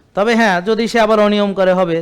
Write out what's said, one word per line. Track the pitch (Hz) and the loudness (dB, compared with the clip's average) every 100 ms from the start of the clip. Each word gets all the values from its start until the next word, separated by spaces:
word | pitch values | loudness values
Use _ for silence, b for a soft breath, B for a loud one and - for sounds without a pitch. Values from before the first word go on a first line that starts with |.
| _ - | _ -4
তবে | 214 | -2
হ্যাঁ, | 226 226 180 | 0 0 0
যদি | 180 220 233 | -2 -2 -2
সে | 240 | 0
আবার | 214 220 | 2 2
অনিয়ম | 208 208 202 | 2 2 -2
করে | 190 185 | 0 0
হবে, | 185 180 165 | 2 0 -2